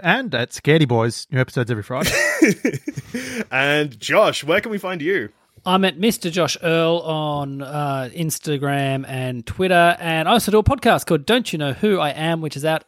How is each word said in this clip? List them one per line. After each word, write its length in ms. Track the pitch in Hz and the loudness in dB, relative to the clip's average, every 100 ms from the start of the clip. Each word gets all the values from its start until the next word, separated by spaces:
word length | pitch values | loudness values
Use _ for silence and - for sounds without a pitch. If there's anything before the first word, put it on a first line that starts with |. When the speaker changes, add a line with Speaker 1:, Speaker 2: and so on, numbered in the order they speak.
Speaker 1:
and 280 | 170 226 247 | 0 0 -2
at 180 | 127 123 | -4 -4
Scaredy 340 | - - 160 143 | -2 2 4 4
Boys. 400 | 120 117 - - | 2 0 -4 -4
New 80 | 131 | -2
episodes 320 | 127 - 117 | -2 -2 -2
every 100 | 113 | -4
Friday. 280 | 98 127 - - - - | -6 -4 -2 0 0 2
Speaker 2:
<laughs> 380 | 269 180 240 139 - - - 247 254 254 - | 2 2 -2 -4 -8 -12 -10 -10 -8 -8 -4
And 480 | 127 139 147 151 110 | 0 2 0 -2 -6
Josh, 460 | - 165 196 - | 0 4 4 2
where 160 | 143 190 | 0 0
can 100 | 226 | 0
we 80 | 202 | -4
find 240 | 185 185 | -6 -4
you? 280 | 147 196 104 _ _ _ - | -2 -2 -4 _ _ _ 0
Speaker 3:
I'm 180 | 185 | 2
at 140 | 190 143 | 2 2
Mister 320 | 220 - 175 | 0 0 -2
Josh 260 | 170 156 - | 0 -2 -2
Earl 360 | 170 165 165 170 | 0 2 2 0
on, 640 | 160 156 151 147 139 139 | -2 -4 -4 -4 -6 -8
uh, 460 | 135 147 143 135 127 | -8 -4 -4 -4 -6
Instagram 880 | 170 160 - 156 143 139 139 135 135 131 | -6 -4 -4 -4 -2 0 0 0 -2 -4
and 360 | 131 127 123 | -6 -6 -6
Twitter, 520 | - - 185 175 170 175 | -8 -2 2 6 6 2
and 300 | 170 160 160 | -2 0 2
I 40 | |
also 200 | 226 - | 2 4
do 60 | 214 | 4
a 40 | |
podcast 440 | 208 277 233 170 - | 4 4 4 2 2
called 200 | 160 143 | 0 2
Don't 260 | 247 226 | 0 0
You 60 | 160 | -4
Know 140 | 147 | -4
Who 260 | 127 214 185 | 0 0 2
I 120 | 151 | 0
Am, 300 | 143 160 165 | -2 -2 -2
which 160 | 156 139 | -4 -4
is 80 | |
out 200 | 156 160 | -2 -2